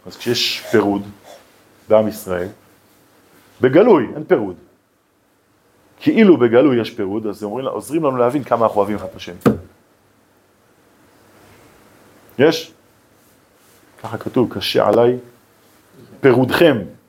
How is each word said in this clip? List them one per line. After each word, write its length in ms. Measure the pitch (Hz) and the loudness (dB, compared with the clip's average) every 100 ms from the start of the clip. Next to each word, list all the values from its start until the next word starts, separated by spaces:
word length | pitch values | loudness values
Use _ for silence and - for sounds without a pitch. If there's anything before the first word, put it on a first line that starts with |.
| - | -20
אז 120 | - | -12
כשיש 460 | 120 120 - - - | -6 -4 -4 -6 -2
פירוד 300 | 110 101 98 101 - - - _ _ _ _ _ | 0 0 -2 -6 -18 -20 -20 _ _ _ _ _
בעם 180 | 107 107 | 0 0
ישראל, 400 | - - 90 92 - _ _ _ _ _ _ _ _ _ _ | -6 -8 -8 -8 -12 _ _ _ _ _ _ _ _ _ _
בגלוי, 440 | 127 160 247 175 104 147 | 2 4 6 4 2 -10
אין 80 | |
פירוד. 320 | 156 165 101 90 _ _ _ _ _ _ _ _ _ _ _ _ _ _ | -2 -2 -2 -12 _ _ _ _ _ _ _ _ _ _ _ _ _ _
כאילו 380 | - 214 214 151 | 0 4 6 6
בגלוי 440 | 120 117 147 123 | 6 4 4 2
יש 100 | 107 | -4
פירוד, 360 | - 98 104 107 | -6 -6 -6 -8
אז 160 | 98 | -10
אומרים, 220 | 104 110 131 | -10 -8 -8
עוזרים 380 | - - 156 | -8 -6 -2
לנו 140 | 151 131 | -2 0
להבין 260 | 120 143 | 0 0
כמה 220 | 117 117 110 | -2 0 0
אנחנו 140 | 104 | 0
אוהבים 160 | 98 104 | -4 -4
אחד 120 | 95 | -10
את 40 | - | -14
השני. 200 | - 90 - - - _ _ _ _ _ _ _ _ _ _ _ _ _ _ _ _ _ _ _ _ _ _ _ _ _ _ - | -18 -2 -2 -2 -10 _ _ _ _ _ _ _ _ _ _ _ _ _ _ _ _ _ _ _ _ _ _ _ _ _ _ 0
יש? 320 | 143 165 - _ _ _ _ _ _ _ _ _ _ _ _ _ | 0 0 -10 _ _ _ _ _ _ _ _ _ _ _ _ _
ככה 140 | 110 110 | -12 -10
כתוב, 360 | - - 107 | -6 -2 -2
"קשה 340 | 104 - - 101 | -4 -4 0 2
עליי 300 | 107 120 123 - _ _ _ _ _ _ _ - - | 2 2 0 -10 _ _ _ _ _ _ _ -20 0
פירודכם." 560 | 135 120 127 - 170 123 85 - | 2 2 0 2 2 2 -6 -16